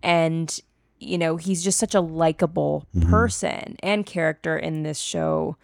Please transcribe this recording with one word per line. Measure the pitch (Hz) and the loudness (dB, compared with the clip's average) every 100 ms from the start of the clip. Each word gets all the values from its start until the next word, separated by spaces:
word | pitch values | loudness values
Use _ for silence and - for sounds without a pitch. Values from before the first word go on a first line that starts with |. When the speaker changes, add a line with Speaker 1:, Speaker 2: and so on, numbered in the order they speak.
Speaker 1:
And, | 180 170 160 165 160 - _ _ _ _ | 2 2 4 0 -4 -8 _ _ _ _
you | - 180 | -6 -2
know, | 165 165 | 0 -2
he's | 170 180 | -2 -2
just | 180 185 | 0 0
such | 220 | 2
a | 202 | 2
likable | 170 160 160 160 170 170 147 147 - | 0 2 2 2 0 0 -2 -2 -2
Speaker 2:
Mm-hmm. | 90 82 | 2 6
Speaker 1:
person | - - - 85 - - - | 6 4 0 -4 -4 -10 -8
and | 190 208 | -2 -2
character | 202 175 160 156 165 160 | -2 -2 -2 -2 -4 -2
in | 160 156 | -2 -4
this | 151 151 | -4 -6
show, | - - - - - 156 | -6 -2 0 0 -2 -6